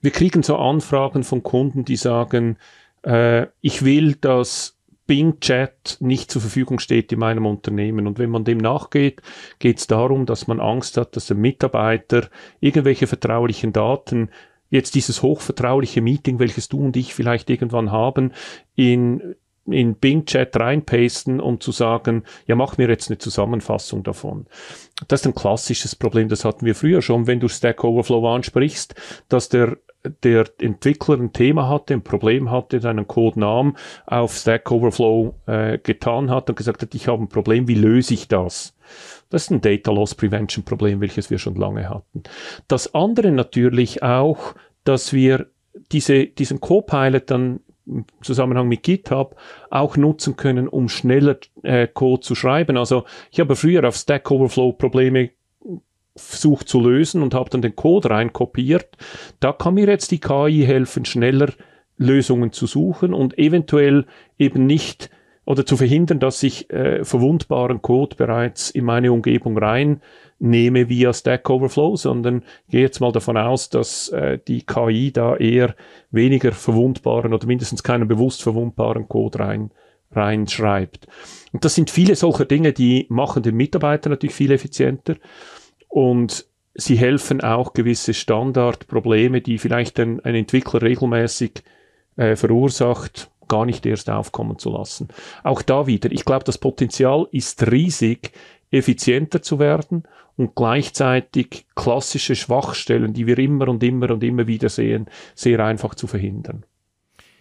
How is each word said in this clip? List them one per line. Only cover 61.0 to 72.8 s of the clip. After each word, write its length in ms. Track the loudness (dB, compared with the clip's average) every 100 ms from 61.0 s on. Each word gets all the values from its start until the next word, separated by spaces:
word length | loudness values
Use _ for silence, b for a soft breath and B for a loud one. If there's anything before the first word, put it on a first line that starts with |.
| -4
schneller 460 | 0 2 4 2 -2 b b b _
Lösungen 560 | 2 4 4 0 0
zu 140 | -2 -4
suchen 480 | 0 -2 0 -2
und 220 | 0 -2 2
eventuell 680 | 2 2 2 4 6 4 2 b b _
eben 280 | 0 2 2
nicht 440 | 2 0 -12 -18 b b b
oder 220 | -4 -2 0
zu 100 | 2
verhindern, 440 | 4 4 2 2
dass 240 | 0 0
ich, 260 | -2 -2 -8
äh, 340 | -4 -2 -2
verwundbaren 800 | -2 0 2 2 0 -2 0 -2
Code 320 | 0 0 0
bereits 560 | -2 -2 0 -2 -4 -6
in 140 | -4
meine 260 | 0 2 2
Umgebung 480 | 2 2 0 0 0
reinnehme 1300 | 0 2 0 0 _ -20 -20 _ 2 4 4 4 2
via 240 | 2 2
Stack 380 | 2 -2 -2 0
Overflow, 460 | 0 2 2 0 0
sondern 480 | -2 -2 0 -2 B B _
gehe 140 | 2